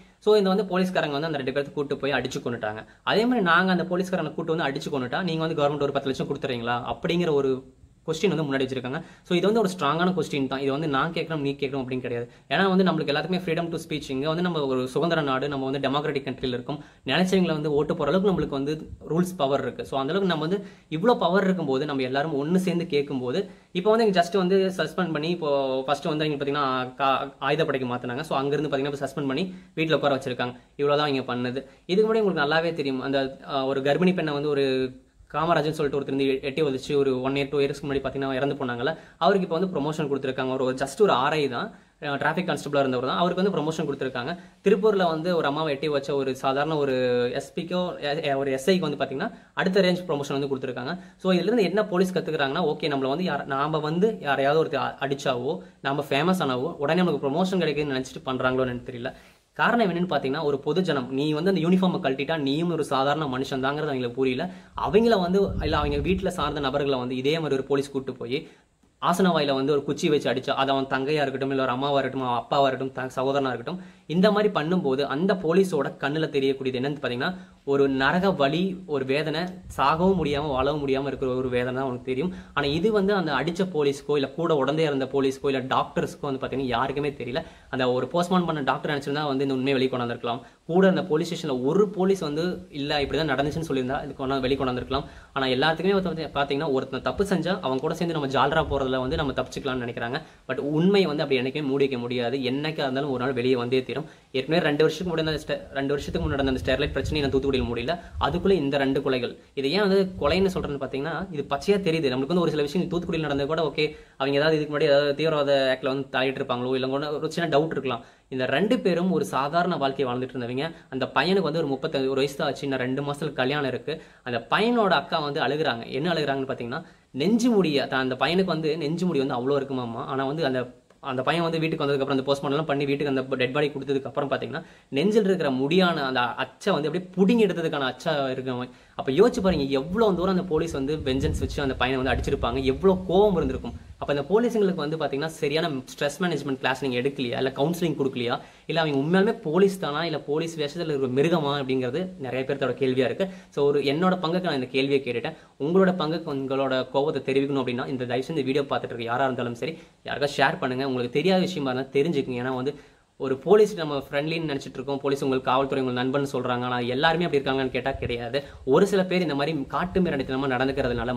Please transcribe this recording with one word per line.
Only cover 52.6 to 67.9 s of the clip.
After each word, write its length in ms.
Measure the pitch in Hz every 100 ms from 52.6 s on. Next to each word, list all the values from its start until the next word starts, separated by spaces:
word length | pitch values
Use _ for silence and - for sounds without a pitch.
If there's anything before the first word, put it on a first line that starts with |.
| 156 151
ஓகே, 100 | 160
நம்மள 220 | 139 131
வந்து 160 | 143
யார-, 200 | 180 143
நாம 340 | 143 135 151 156
வந்து 380 | 151 170 220 -
யாரையாவது 440 | 147 135 135 156
ஒருத்தர் 180 | 143 135
அ-, 140 | 123 -
அடிச்சாவோ, 580 | 139 143 147 123 127 180 - -
நாம 240 | 139 147 143
famous 300 | 139 165 185
ஆனாவோ, 380 | 143 127 151 170
உடனே 260 | 143 170
நமக்கு 260 | 180 143 139
promotion 320 | 151 185 190
கிடைக்குதுன்னு 440 | 156 147 147 131
நினைச்சிட்டு 220 | 131 - -
பண்றாங்களோன்னு 440 | 127 127 131 127
எனக்கு 220 | 123 120
தெரியல. 220 | 123 123 - - _ _
காரணம் 380 | - 170 233 208
என்னன்னு 220 | 170 180
பாத்தீங்கன்னா, 300 | 151 131 147
ஒரு 160 | 143 139
பொது 240 | 151 165
ஜனம், 300 | 180 143 123
நீ 200 | 135 151
வந்து 220 | 151 180
அந்த 60 | 185 165
யூனிஃபார்மை 240 | 185 185
கழட்டிட்டா 460 | 156 139 131 139 160
நீயும் 320 | 135 143 170
ஒரு 140 | 160
சாதாரண 400 | 139 131 139 151
மனுஷன் 360 | 147 127 135 135
தாங்கிறது 300 | 131 147 151
அவங்களுக்கு 200 | 131 123
புரியல. 400 | 123 131 127 185 - - - 120
அவங்கள 320 | 185 233 208
வந்து, 300 | 175 196 190 -
இல்ல 160 | 151 156
அவங்க 200 | 147 143
வீட்டுல 320 | 147 185 185
சார்ந்த 320 | - 147 147
நபர்களை 380 | 135 143 139 131
வந்து 180 | 123 127
இதே 200 | 131 165
மாதிரி 180 | 151
ஒரு 100 | 135
police 260 | 131 139 135